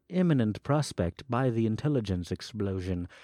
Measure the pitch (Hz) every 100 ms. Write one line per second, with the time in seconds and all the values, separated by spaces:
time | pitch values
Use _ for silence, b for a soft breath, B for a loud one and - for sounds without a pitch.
0 | - 175 180 135 107 101 - 147 - -
1 | 85 - - 117 131 113 113 110 151 131
2 | 101 90 85 90 - 110 98 95 90 87
3 | 87 b